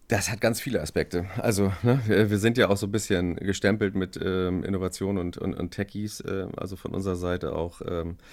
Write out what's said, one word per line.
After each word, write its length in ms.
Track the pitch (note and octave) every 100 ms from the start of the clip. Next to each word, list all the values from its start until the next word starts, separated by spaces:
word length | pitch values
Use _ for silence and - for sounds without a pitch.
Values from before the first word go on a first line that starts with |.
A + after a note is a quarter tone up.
| -
Das 220 | G#2+ -
hat 100 | A#2+
ganz 200 | A2+ A2+
viele 200 | - G#2
Aspekte. 460 | D#2 F2+ - F2 F#2 A2+
Also, 340 | A#2 G2 G2 F2+
ne, 180 | A#2+ C3+ A2
wir, 240 | G2 G#2+
wir 80 | G#2
sind 180 | A2+ A#2+
ja 100 | F#2+
auch 80 | G2
so 100 | G2+
ein 60 |
bisschen 420 | G#2+ - F#2 F2
gestempelt 640 | E2+ F#2+ F#2+ G2+ G#2+ G2+ G2
mit, 200 | F#2 -
ähm, 400 | F#2+ F#2 F2+ F2+
Innovation 560 | - G2 F#2 - G2 G2
und, 180 | F2 -
und, 180 | F#2+
und 160 | - F2+
Techies, 480 | - G2 G#2 G#2+ -
äh, 260 | - F#2+ F#2 -
also 200 | F#2+ F#2+
von 180 | -
unserer 220 | - F#2+ F2+
Seite 400 | F2+ F2+ D2 D#2
auch, 240 | E2+ -
ähm, 320 | - F2 E2 F2 -